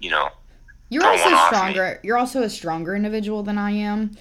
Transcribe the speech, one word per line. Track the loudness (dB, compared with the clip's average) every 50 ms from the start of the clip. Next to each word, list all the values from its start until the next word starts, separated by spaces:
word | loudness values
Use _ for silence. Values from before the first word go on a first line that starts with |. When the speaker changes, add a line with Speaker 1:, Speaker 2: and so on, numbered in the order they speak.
Speaker 1:
you | -8 -4
know, | -2 -2 -2 -2 -6 -10 -18 -20 -20 -20 -20 -20 -20 -20 -12 -6
Speaker 2:
You're | -2 0 2
Speaker 1:
throw | 2 4
Speaker 2:
also | 4 4
Speaker 1:
one | 4 6
off | 6 6 6 4
me. | 2
Speaker 2:
stronger. | 2 0 0 -2 -2 -2 -4 -6 -4
You're | 0 0 0
also | 0 0 0 -2 -2
a | -2
stronger | -2 -6 -6 -6 -4 -4 -4 -4 -2
individual | -2 -2 -2 -2 -2 -2 -2 -4 -4 -2
than | -2 -2 -2
I | 0 0 0
am. | 0 -2 -2 -2 -2 -2 -4 -6 -8